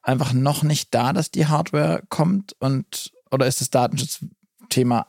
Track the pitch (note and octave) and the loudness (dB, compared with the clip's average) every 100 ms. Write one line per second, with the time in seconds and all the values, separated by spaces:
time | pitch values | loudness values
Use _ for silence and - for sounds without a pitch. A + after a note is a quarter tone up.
0 | - C3 B2 B2+ C3+ D3 D3+ D3 - A#2 | -2 0 0 2 2 2 0 0 0 0
1 | B2 F3+ D#3 - D3+ D3+ F3 D3 D#3 E3 | 0 0 -2 0 2 2 0 0 0 -2
2 | - - D#3+ G3 - - C3+ C3 - - | -4 0 2 0 -4 -4 -2 -2 -4 -12
3 | - _ _ C3+ B2+ - C3 C3 A#2+ C3 | -14 _ _ 0 0 0 0 0 2 -2
4 | - - - - _ _ - - B2 A#2 | -6 -10 -14 -18 _ _ -4 0 0 0